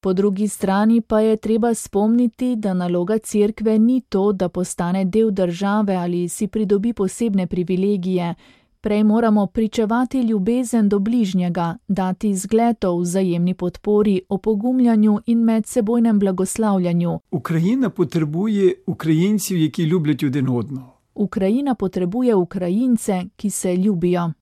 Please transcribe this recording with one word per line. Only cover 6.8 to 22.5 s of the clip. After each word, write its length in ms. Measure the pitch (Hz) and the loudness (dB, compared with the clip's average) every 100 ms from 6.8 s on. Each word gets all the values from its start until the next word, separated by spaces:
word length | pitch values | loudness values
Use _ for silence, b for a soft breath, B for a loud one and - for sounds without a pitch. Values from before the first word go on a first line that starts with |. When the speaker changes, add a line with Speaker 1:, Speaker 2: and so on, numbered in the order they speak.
| 220 | 0
Speaker 1:
posebne 540 | 233 190 - 233 196 180 | -2 -4 -2 -2 0 -2
privilegije. 880 | 180 170 185 196 208 180 180 170 160 b b b _ | -4 -2 -2 0 -2 -2 -2 -4 -8 b b b _
Prej 240 | 214 208 | -2 2
moramo 420 | 214 220 233 208 190 | 2 4 2 2 0
pričevati 760 | - 220 - 214 233 254 269 | -2 -2 0 0 0 0 -2
ljubezen 680 | 233 214 185 240 247 233 202 | 0 0 0 0 0 2 2
do 100 | 202 | 2
bližnjega, 760 | 196 240 202 185 175 175 170 165 - | 0 0 0 0 0 -2 -4 -6 -6
dati 460 | 190 185 185 214 | -2 -2 -2 -2
zgled 500 | 190 196 226 233 233 | -4 0 2 2 0
o 140 | 190 175 | -2 -2
vzajemni 560 | 175 185 185 170 175 | -2 0 0 0 -2
podpori, 680 | 185 180 - - 208 214 190 - | -2 -6 -4 0 2 2 0 -2
opogumljanju 880 | 196 208 214 240 262 240 220 214 208 - | -4 -2 -2 0 2 2 4 2 2 0
in 120 | 233 | 0
medsebojnem 800 | 233 226 214 254 208 240 233 208 | 2 0 0 -2 0 2 2 2
blagoslavljanju. 1000 | 196 180 185 - 220 196 175 170 170 165 _ | 2 0 -4 -2 0 0 0 0 0 -4 _
Speaker 2:
Ukrajina 600 | 185 - 165 170 262 233 | -8 -2 0 0 0 -2
potrebuje 840 | - 175 170 156 160 214 208 185 - - | -2 -2 0 -2 -2 -2 2 2 0 -6
Ukrajincev, 840 | - 160 156 190 214 - 185 156 | -6 0 2 2 0 -2 -2 -2
ki 100 | - | 0
ljubljajo 360 | 160 185 151 135 | 0 0 0 -2
jeden 260 | 147 135 131 | -2 -2 -2
odno. 460 | 120 117 131 127 _ _ | -2 -4 -10 -14 _ _
Speaker 1:
Ukrajina 600 | - 202 220 190 233 285 | -6 -4 -2 0 0 -2
potrebuje 600 | 233 185 185 180 226 254 | -2 -4 -2 -4 0 2
Ukrajince, 880 | 208 175 | 2 0